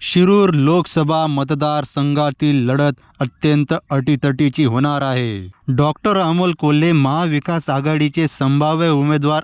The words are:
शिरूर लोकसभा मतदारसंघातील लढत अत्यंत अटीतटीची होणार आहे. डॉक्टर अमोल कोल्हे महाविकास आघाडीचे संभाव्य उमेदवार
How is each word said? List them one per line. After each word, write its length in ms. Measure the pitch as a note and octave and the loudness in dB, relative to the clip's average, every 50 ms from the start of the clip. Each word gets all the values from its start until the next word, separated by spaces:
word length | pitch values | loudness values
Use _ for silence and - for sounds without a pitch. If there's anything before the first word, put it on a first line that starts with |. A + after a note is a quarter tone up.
शिरूर 500 | - - - F3 F3+ F3+ G3+ G#3 G3+ F#3+ E3+ | -8 -2 0 2 4 4 4 4 4 4 2
लोकसभा 720 | D3 C3+ C#3+ E3 F3+ D#3+ - - E3+ D#3 D3 D#3+ D#3+ D#3+ | 2 2 4 2 2 0 0 0 -2 0 0 0 0 -2
मतदारसंघातील 1400 | D#3 D3 C#3 C#3 C3+ D3+ C#3+ D3+ D3+ D3+ D3 C#3 - - C#3+ C#3+ D3 C#3+ D3 D3 D3 C3+ - D3+ D3 C#3+ C#3 B2 A#2+ | -2 -2 -2 -2 -2 -2 -2 -2 -2 -2 -2 -4 -6 -6 -4 -2 -2 0 0 -2 -2 -2 -2 0 0 2 2 2 0
लढत 320 | B2+ C#3 C#3+ C#3+ C#3 - _ _ _ - | 0 2 0 0 -2 -4 _ _ _ -6
अत्यंत 540 | C#3 B2+ - _ - D#3 D3+ D3 D3 - D#3+ E3+ - - | -6 -6 -6 _ 0 0 2 2 0 0 -2 -4 -4 -4
अटीतटीची 760 | D3 C#3 C3+ D3 D3 B2+ - C#3+ C3+ C3 D3+ C#3+ C3 - D#3 | -4 -2 0 0 0 0 0 -2 0 0 0 0 0 0 0
होणार 380 | B2+ A2+ B2 C3+ D3 D3 C#3+ C#3 | 0 2 0 0 0 -2 -2 -2
आहे. 460 | C3+ B2+ B2+ B2 A#2 G#2+ G2 F#2 F#2 - _ _ - | -2 -2 -4 -4 -4 -6 -8 -10 -14 -16 _ _ -4
डॉक्टर 480 | C3 B2 D3 D3+ D#3 - - G#3+ G3+ | 0 0 0 0 0 -2 -2 0 0
अमोल 360 | F#3+ F#3 E3 E3 F3 F3+ F3+ E3+ | 0 0 0 0 0 0 -2 -2
कोल्हे 400 | - - D3+ D3 D3 D#3 E3+ E3+ | -2 0 0 2 2 2 2 2
महाविकास 760 | D#3 C#3 C3 C#3 D#3+ F3 E3+ D3+ D3 - - E3+ E3 D3 - | 2 2 2 0 -2 -2 -2 -2 -2 -4 -4 -4 -4 -4 -4
आघाडीचे 580 | C#3 C3+ C#3 D#3 D#3 D3+ D3+ D3 C#3+ E3+ E3 D3 | -4 -2 -2 -2 -2 0 -2 -2 0 -2 -2 -2
संभाव्य 600 | - - C#3 C3+ C#3 C#3+ D3 D3+ D#3+ D#3+ E3+ E3+ | -2 -2 0 0 2 2 2 0 0 0 0 0
उमेदवार 540 | D#3 C#3+ C#3 D3 D3+ D3+ C#3+ D3 D3+ D#3 | 2 2 2 0 0 0 0 0 -2 -2